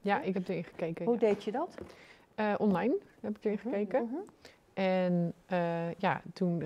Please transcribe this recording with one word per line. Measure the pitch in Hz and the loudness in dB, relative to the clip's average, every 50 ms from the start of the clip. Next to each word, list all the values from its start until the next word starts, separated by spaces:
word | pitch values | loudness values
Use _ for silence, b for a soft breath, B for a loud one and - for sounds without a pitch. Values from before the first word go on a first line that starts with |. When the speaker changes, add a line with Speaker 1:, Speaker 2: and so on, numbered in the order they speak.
Speaker 1:
Ja? | - 202 202 - | -2 0 0 0
Speaker 2:
ik | - 175 190 | 0 -2 -4
heb | 196 180 - | -2 -4 -4
erin | 190 165 170 | -4 -6 -6
gekeken, | - - - 180 165 170 - 175 | -8 -8 -6 -6 -4 -4 -2 0
Speaker 1:
Hoe | 170 240 | 0 2
Speaker 2:
ja. | 233 | 4
Speaker 1:
deed | 240 214 202 202 - | 4 4 4 2 0
je | 220 | -2
dat? | 202 254 320 349 - - B B B B B B B B B B _ | -4 -2 -4 -6 -8 -12 B B B B B B B B B B _
Speaker 2:
Eh, | - 214 208 208 - | -2 0 0 2 2
online | - 214 190 170 185 226 311 403 - - - - | 2 2 4 4 2 2 2 0 -2 -6 -14 -10
heb | - 208 208 - | -8 -8 -6 -4
ik | - | -2
erin | 220 208 214 - | -2 -2 -2 -2
Speaker 1:
Mhm, | 226 285 | -2 -2
Speaker 2:
gekeken. | 202 208 208 262 262 240 | -2 0 0 0 0 0
Speaker 1:
mhm. | 226 240 320 403 - b b b b b b _ _ _ | -2 -4 -6 -8 -10 b b b b b b _ _ _
Speaker 2:
En, | - 196 185 185 185 185 180 175 175 170 170 - - - | -2 0 2 2 4 4 4 4 4 2 0 -2 -6 -8
eh, | - 185 180 175 170 170 170 170 170 170 | -4 -2 0 0 0 0 -2 -2 -4 -4
ja, | - - 185 147 - - - - | -2 0 0 0 0 -4 -10 -4
toen | - 185 180 170 170 156 | -2 0 0 2 0 0